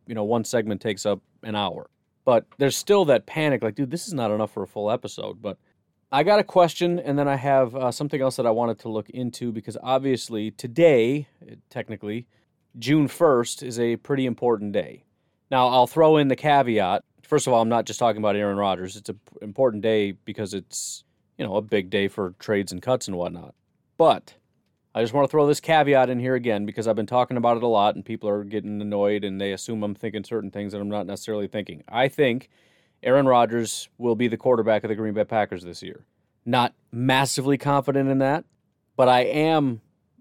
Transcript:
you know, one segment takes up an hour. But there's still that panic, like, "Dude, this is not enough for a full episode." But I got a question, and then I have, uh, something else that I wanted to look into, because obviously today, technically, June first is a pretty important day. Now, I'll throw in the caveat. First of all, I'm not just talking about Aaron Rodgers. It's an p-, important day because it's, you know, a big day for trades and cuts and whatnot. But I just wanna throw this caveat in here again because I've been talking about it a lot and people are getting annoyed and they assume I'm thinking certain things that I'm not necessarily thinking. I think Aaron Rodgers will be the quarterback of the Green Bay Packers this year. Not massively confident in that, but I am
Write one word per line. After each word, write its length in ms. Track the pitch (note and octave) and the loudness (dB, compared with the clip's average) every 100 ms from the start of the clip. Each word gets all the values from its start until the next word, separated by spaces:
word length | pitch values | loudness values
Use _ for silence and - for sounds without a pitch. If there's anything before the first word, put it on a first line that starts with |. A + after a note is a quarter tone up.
| - | -10
you 80 | A2 | -6
know, 80 | |
one 200 | G#2 A#2 | -2 -2
segment 380 | G#2+ A#2+ G#2+ G2 | 0 -2 -2 -4
takes 240 | A2 G2 G#2 | -4 -4 -4
up 160 | G2 - _ | -4 -8 _
an 120 | A2+ G#2 | -8 -4
hour. 320 | G2 - - _ _ _ C3 | -4 -8 -14 _ _ _ 2
But 200 | A2+ - - | 2 0 -2
there's 200 | C#3 - | 0 0
still 280 | - G3+ D3+ | 2 4 6
that 220 | A#2 - | 2 0
panic, 340 | D#3 D3+ B2 | -2 0 0
like, 140 | A2 G#2 | -2 -4
"Dude, 160 | C3 | -6
this 160 | E3+ - | -6 -8
is 60 | |
not 180 | C#3+ A2 | -4 -2
enough 200 | G#2+ G#2+ | -2 -2
for 120 | G#2 | -6
a 40 | F#2 | -8
full 220 | G#2+ G#2 | -6 -4
episode." 500 | B2 G#2 - G#2 G2+ | -4 -6 -12 -12 -10
But 200 | G2+ - _ _ _ _ _ | -12 -12 _ _ _ _ _
I 100 | C#3 | 0
got 160 | F3 G#3 | 4 2
a 40 | |
question, 560 | G#3 F#3 E3 - F3 F3 | 2 4 2 2 -4 -2
and 180 | C#3+ C#3+ | -2 -2
then 120 | C#3+ | 0
I 80 | C3+ | 0
have, 360 | C#3 C3+ A#2+ | 2 2 2
uh, 160 | C3 B2 | -2 -4
something 300 | - D3 C#3+ | -4 -6 -2
else 160 | C3 - | -2 0
that 100 | A#2 | 0
I 60 | |
wanted 280 | A2+ A#2 A2 | 0 -2 -4
to 100 | A2+ | -8
look 200 | G#2+ - | -8 -8
into, 420 | B2+ B2 - A#2+ | -8 -8 -6 -8
because 240 | A2 A2+ G#2+ | -8 -10 -10
obviously 680 | B2+ C3+ C3+ A#2+ - A2 A2 | -2 0 0 -2 -4 -6 -6
today, 800 | - B2 A#2+ E3 B2 A#2 D3 C#3 _ - G2+ _ | -8 -6 4 6 6 4 0 -6 _ -20 -20 _
technically, 580 | A#2+ A2 A2 G#2 A#2 - _ _ _ _ A#2+ | -12 -10 -10 -8 -8 -10 _ _ _ _ -8
June 300 | A#2 D#3 C3+ | 0 2 2
first 560 | - E3 B2 A#2 - | 4 4 4 2 -6
is 160 | B2 A2+ | -8 -2
a 160 | A#2 A2+ | -2 -2
pretty 300 | - C3+ B2+ | -2 -2 -2
important 480 | A2+ B2 G#2+ G#2 | 0 0 0 -2
day. 320 | G2 C2 - _ _ _ _ _ | -4 -6 -12 _ _ _ _ _
Now, 200 | C3 B2+ | 2 4
I'll 180 | B2+ B2 | 4 4
throw 300 | D#3+ D#3 D#3 | 4 6 6
in 100 | C#3 | 4
the 80 | B2 | 0
caveat. 680 | D3+ C#3+ B2 G#2+ F2+ G2+ - _ | 2 2 4 2 0 -2 -4 _
First 260 | _ D3+ C3 | _ -2 2
of 60 | |
all, 80 | A#2 | 2
I'm 80 | A2+ | 2
not 160 | A#2 A2 | 0 -2
just 120 | A2 | 0
talking 240 | A#2+ G#2+ | 0 0
about 140 | G#2+ G2+ | -2 0
Aaron 220 | G2+ G2+ | -2 -2
Rodgers. 400 | G2 F2+ F#2 G2+ | -2 -2 -6 -12
It's 100 | G#2 | -14
an 140 | G2+ _ | -14 _
p-, 120 | - | -18
important 420 | G#2+ A2+ B2+ G#2 | -12 0 0 0
day 280 | A2 G#2+ G2+ | 0 2 0
because 420 | F#2 - G#2+ G2+ | -4 -12 -10 -8
it's, 520 | G2 - - - - _ _ _ - | -8 -10 -12 -12 -14 _ _ _ -10
you 80 | A2 | -4
know, 100 | G2+ | -4
a 60 | |
big 280 | G#2+ G#2 F#2 | -2 -2 -2
day 200 | G2+ G2 | -2 -2
for 260 | - F#2 - | -4 -6 -8
trades 340 | - G2+ F#2+ | -2 -2 -2
and 80 | F2+ | -6
cuts 260 | B2+ B2+ - | -4 -4 -4
and 80 | F2+ | -6
whatnot. 400 | F2 E2+ D2 _ _ _ _ - | -6 -8 -18 _ _ _ _ 2
But 380 | D#3+ G2+ - _ _ _ _ _ _ | 2 2 -4 _ _ _ _ _ _
I 80 | A#2 | -4
just 100 | A#2 | -2
wanna 160 | C#3+ C3+ | 0 2
throw 180 | D#3 D3 | 4 2
this 140 | C#3+ | 2
caveat 480 | - D#3 C#3+ C3+ B2+ | 2 2 4 4 4
in 100 | B2 | 0
here 160 | B2+ B2+ | -2 -2
again 300 | A#2+ G#2 G#2 | 0 -2 -4
because 240 | A2+ A2+ | -4 -2
I've 80 | A2 | -2
been 80 | G#2+ | 0
talking 320 | B2 B2 B2 | -2 0 0
about 180 | A#2+ A#2 | 2 2
it 80 | |
a 40 | A#2+ | 2
lot 280 | G#2 G#2 G2+ | 2 2 0
and 80 | |
people 240 | G#2 A2 G#2+ | -8 -6 -4
are 160 | G#2 | -4
getting 380 | G2+ G#2+ G#2 G#2 | -4 -6 -6 -6
annoyed 420 | G#2 G2+ G2+ G#2 | -4 0 0 0
and 160 | G2+ F#2+ | -4 -4
they 140 | G2 | -4
assume 280 | F#2+ - A2 | -6 -6 -6
I'm 140 | G#2 G2 | -6 -6
thinking 300 | A2+ G#2+ - | -8 -8 -6
certain 260 | A2+ G2 | -6 -6
things 220 | G#2 G2+ | -8 -8
that 80 | G#2 | -8
I'm 80 | G2+ | -6
not 180 | G#2 F2+ | -6 -6
necessarily 400 | F#2+ - G#2 G2 | -10 -6 -6 -6
thinking. 360 | G#2+ F#2+ D2+ - | -6 -8 -14 -6
I 220 | A#2 C#3 | 0 0
think 400 | - C3+ B2 - _ _ _ _ _ | 2 2 0 -8 _ _ _ _ _
Aaron 220 | B2 C3+ C3 | 2 4 6
Rodgers 640 | B2 A2+ A#2 A2 - - - | 4 4 0 -2 -6 -12 -4
will 180 | A#2+ A2 | -2 2
be 120 | A#2+ | 0
the 100 | A2 | 0
quarterback 460 | C3 A#2 A2 G#2+ | 2 2 4 0
of 60 | A2 | 0
the 60 | G#2 | -4
Green 200 | A2 G#2 | -2 -2
Bay 80 | |
Packers 400 | G#2 A2+ G2+ F2+ | 0 0 -2 -6
this 180 | F2 E2+ | -12 -16
year. 240 | F#2 - _ _ _ _ A#2+ | -16 -18 _ _ _ _ -2
Not 300 | B2 A#2+ - _ | 0 0 -4 _
massively 680 | A#2 C3 C3 C3+ - C3+ C#3 | -4 0 2 2 0 0 0
confident 520 | C#3+ C#3+ C#3 C3+ C3+ | 2 0 2 0 0
in 100 | C3+ | 2
that, 260 | C3+ D3+ - _ _ _ _ - | 2 0 -6 _ _ _ _ 2
but 140 | B2+ | 4
I 120 | B2 | 4
am 600 | A#2+ D3+ D#3 D#3+ C3+ A2 - _ _ _ | 2 0 2 2 0 -4 -12 _ _ _